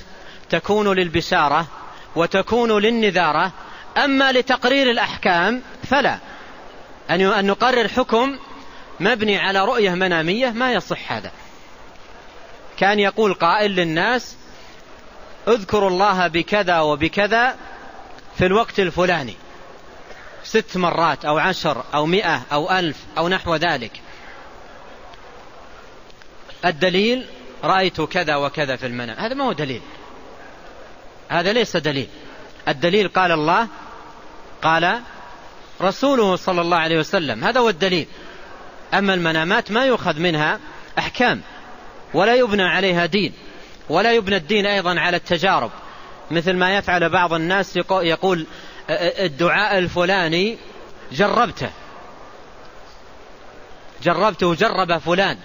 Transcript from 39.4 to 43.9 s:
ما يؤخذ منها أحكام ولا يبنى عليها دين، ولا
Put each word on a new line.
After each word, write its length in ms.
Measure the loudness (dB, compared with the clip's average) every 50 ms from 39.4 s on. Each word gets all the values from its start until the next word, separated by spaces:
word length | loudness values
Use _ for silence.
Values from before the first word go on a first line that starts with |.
| 2 2 2 0 0 0
ما 120 | 0 2 2
يؤخذ 360 | 4 2 2 0 -2 0 0
منها 400 | 0 0 2 2 2 0 0 -2 -6 -14 -16 -16 -14 -8 -4 -4
أحكام 420 | -4 -4 0 2 2 2 2 0 -4 -14 -18 -18 -18 -18 -18 -18 -18 -18 -18 -18 -10 -2 2
ولا 200 | 4 4 6 6
يبنى 280 | 6 4 4 4 2
عليها 440 | 4 4 2 2 2 2 4 2 2
دين، 260 | 2 2 0 0 0 -4 -8 -18 -18 -18 -18 -18 -18 -20 -14 -6
ولا 240 | 0